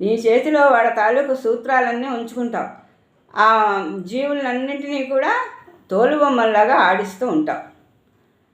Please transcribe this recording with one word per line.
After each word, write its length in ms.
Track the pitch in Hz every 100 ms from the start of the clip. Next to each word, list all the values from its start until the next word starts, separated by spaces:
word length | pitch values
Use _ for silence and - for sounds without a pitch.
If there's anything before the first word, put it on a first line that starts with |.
నీ 140 | 196
చేతిలో 460 | 226 226 240 302 302
వాళ్ళ 300 | 285 240 226
తాలూకు 440 | 226 214 254 277
సూత్రాలన్నీ 760 | 262 226 240 247 262 240 240 269
ఉంచుకుంటావు. 720 | 240 233 247 240 190 - - _ _ _ _ _ -
ఆ 460 | 220 220 214 196 190 196 180
జీవులన్నింటినీ 1000 | 247 285 285 262 247 269 285 285 285
కూడా 300 | 262 269 320 480 - - - - -
తోలుబొమ్మల్లాగా 840 | 190 262 302 285 247 220 214 220
ఆడిస్తూ 520 | 269 185 196 196 - 247
ఉంటావు. 440 | 156 151 120 - _ _ _ _ _ _ _ _